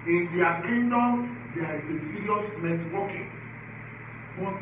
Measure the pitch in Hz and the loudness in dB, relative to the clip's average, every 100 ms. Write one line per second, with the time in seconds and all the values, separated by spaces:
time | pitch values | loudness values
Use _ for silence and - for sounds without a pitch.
0 | 170 175 170 175 180 170 - 240 240 240 | 2 4 4 4 4 4 2 4 4 6
1 | 240 240 240 - - 170 165 147 143 156 | 6 4 0 -6 -8 -4 -2 -2 -2 -4
2 | 156 208 202 208 208 170 170 165 - 196 | -4 -4 2 2 0 -2 0 0 0 -2
3 | 202 - - - - - - - - - | -2 -4 -8 -10 -12 -14 -14 -14 -14 -14
4 | - - - - 190 190 | -14 -14 -12 -4 -4 -4